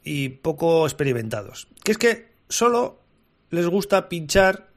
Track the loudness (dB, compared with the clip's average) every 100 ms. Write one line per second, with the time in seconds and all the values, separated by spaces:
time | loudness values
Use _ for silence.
0 | -8 -6 -6 -6 -6 -2 2 2 0 -2
1 | -2 -2 -4 -8 -10 -18 -20 -6 -2 2
2 | 2 0 -10 _ _ 0 2 2 -2 -8
3 | _ _ _ _ _ -2 0 0 2 0
4 | 0 -10 0 4 4 2 -12